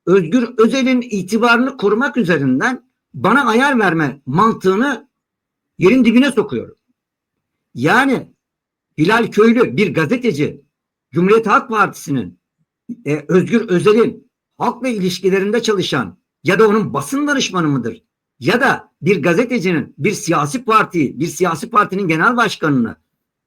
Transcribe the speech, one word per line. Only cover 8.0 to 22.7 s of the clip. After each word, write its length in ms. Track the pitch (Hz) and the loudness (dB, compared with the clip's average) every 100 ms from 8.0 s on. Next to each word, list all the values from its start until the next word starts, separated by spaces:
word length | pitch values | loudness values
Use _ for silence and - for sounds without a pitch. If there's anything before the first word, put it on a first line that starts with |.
| 277 220 - _ _ _ _ _ _ - | 2 0 -6 _ _ _ _ _ _ -2
Hilal 280 | 160 233 220 | 2 2 0
Köylü 500 | - 226 233 208 123 | 4 4 4 2 0
bir 180 | 202 | -2
gazeteci, 680 | 135 156 247 247 143 127 - _ _ _ _ _ | 0 -2 -2 -2 -2 -4 -6 _ _ _ _ _
Cumhuriyet 340 | 143 180 226 220 | 0 2 2 4
Halk 220 | 262 - | 0 0
Partisi'nin, 720 | 220 185 139 - 135 90 - _ _ _ _ - - 139 | -2 -2 -4 -6 -6 -6 -12 _ _ _ _ -18 -12 -6
e, 180 | 151 147 | -6 0
Özgür 400 | 180 143 220 - | 0 2 0 0
Özel'in 640 | 175 180 214 214 - _ _ _ - | 0 4 4 2 -2 _ _ _ -6
halkla 300 | 208 - 254 | -6 -4 -6
ilişkilerinde 720 | 220 185 180 190 190 196 233 | -4 -4 -2 -2 0 0 -2
çalışan 560 | 233 208 160 151 101 - _ _ | 0 -2 -2 -4 -6 -10 _ _
ya 140 | - - | -2 2
da 100 | 220 | 4
onun 260 | 214 156 | 2 -2
basın 320 | 123 135 269 294 | -4 -4 -4 -2
danışmanı 420 | 277 - 185 156 | -2 -2 -2 -2
mıdır? 340 | 139 113 - _ _ _ - | -2 -4 -10 _ _ _ -8
Ya 180 | 120 240 | -2 0
da 320 | 262 123 - - | 0 -2 -8 -8
bir 200 | 143 208 | -2 0
gazetecinin 720 | 165 170 247 247 175 165 98 - | 0 0 0 -2 -2 -2 -4 -4
bir 140 | 165 | -4
siyasi 520 | 202 - 160 147 240 | -4 -2 -2 -2 -6
parti, 560 | 226 220 190 170 123 - | 0 0 2 -2 -2 -4
bir 60 | 160 | -6
siyasi 440 | - 180 160 - | -2 -2 -4 -4
partinin 380 | - 202 185 190 | -2 -2 -2 -2
genel 280 | 160 196 240 | 0 0 0
başkanını 600 | 220 - 160 | -2 -2 -2